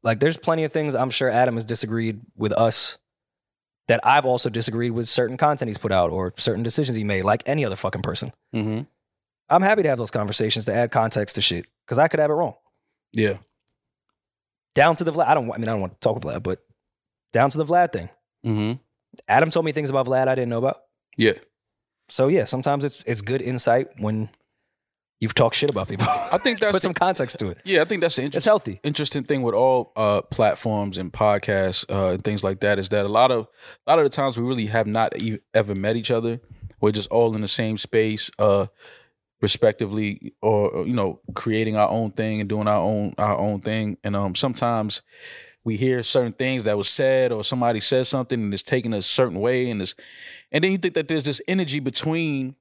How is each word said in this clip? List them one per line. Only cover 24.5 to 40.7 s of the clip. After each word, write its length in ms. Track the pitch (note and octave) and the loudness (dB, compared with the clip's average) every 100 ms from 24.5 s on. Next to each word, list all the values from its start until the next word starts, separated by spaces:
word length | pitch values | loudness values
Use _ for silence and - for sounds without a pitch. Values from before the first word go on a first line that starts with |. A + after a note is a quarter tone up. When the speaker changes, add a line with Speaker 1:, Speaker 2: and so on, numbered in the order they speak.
| _ _ _ _ _ _ _ | _ _ _ _ _ _ _
Speaker 1:
you've 160 | A2 | -4
talked 220 | - A#2 - | 2 2 2
shit 140 | A2 | 0
about 180 | G#2 F#2 | -2 -4
people. 180 | G2 A2+ | -2 0
Speaker 2:
I 300 | - - F#3+ | -2 -2 0
think 220 | C4+ A3 | 0 0
Speaker 1:
<laughs> 0 | |
Speaker 2:
that's 120 | G#3+ | 0
Speaker 1:
Put 100 | F#3+ | 2
some 120 | F#3 | 0
context 440 | E3 F#3 F3+ B2+ - | 2 0 0 -4 -4
to 80 | G2+ | -6
it. 100 | E2+ | -6
Speaker 2:
Yeah, 180 | F#3+ F3 | 0 2
I 20 | |
think 160 | F3 G3+ | 2 0
that's 140 | D#3+ - | 0 0
the 60 | |
Speaker 1:
It's 40 | D3 | -2
Speaker 2:
interest-, 200 | - A3 | 0 2
Speaker 1:
healthy. 340 | G#3+ A#2 G2 | 2 0 -6
Speaker 2:
interesting 400 | D3 C#3+ D3 D3 | -4 -4 -2 -4
thing 180 | B2+ C#3+ | -2 -2
with 120 | A#2+ G#2 | 0 2
all, 360 | C3 B2+ A#2 - | 2 2 -2 -2
uh, 260 | G#2+ G2+ | 2 0
platforms 720 | - - G#2+ - A2+ G#2+ G2+ F#2 | -2 2 2 2 -4 -2 -4 -6
and 140 | F2+ | -10
podcasts, 720 | - G#2+ G#2 - G2 F#2+ F2+ - | 0 2 2 0 0 0 0 -2
uh, 220 | G2 F#2+ | 0 0
and 100 | F#2 | 0
things 200 | G#2 G#2 | -4 -2
like 160 | F#2+ F#2+ | -4 -2
that 180 | G#2 G2+ | 0 0
is 100 | F#2+ | 0
that 140 | G#2 | -2
a 40 | G2+ | 2
lot 240 | A2 B2+ | 4 4
of, 160 | A#2+ A2 _ - - - | 2 -4 _ -20 -10 2
a 40 | |
lot 80 | E3 | 4
of 60 | |
the 60 | C#3 | 4
times 280 | - C3+ A#2 | 0 -2 -2
we 60 | |
really 220 | A#2+ B2+ G#2+ | -4 -2 -2
have 200 | A2+ G#2+ | -2 0
not 340 | A2 A2+ - | 0 -2 -2
e-, 200 | A2 G#2+ _ | -6 -6 _
ever 220 | A2 G#2 | 0 0
met 220 | G2 G2+ A#2 | -2 -2 -2
each 140 | G#2+ | -2
other. 280 | A#2 A#2 A#2 _ - - - | -2 -2 -6 _ -20 -20 -2
We're 120 | G#2+ | 0
just 180 | G#2 G2 | 0 0
all 240 | A#2 A#2 | 2 2
in 80 | A2 | 0
the 60 | G#2 | -2
same 280 | - A2 G#2+ | -2 -2 -4
space, 540 | - A2+ A2 G#2+ - - | 0 0 0 -2 -8 0
uh, 280 | G#2 G2 G2 _ - - _ _ _ _ | 2 2 0 _ -20 -20 _ _ _ _
respectively, 920 | G#2 - A2 G#2+ G#2 G#2+ G#2+ - - _ | -2 2 2 2 -4 -2 -4 -6 -14 _
or, 280 | A2 G#2 G#2 | 0 2 0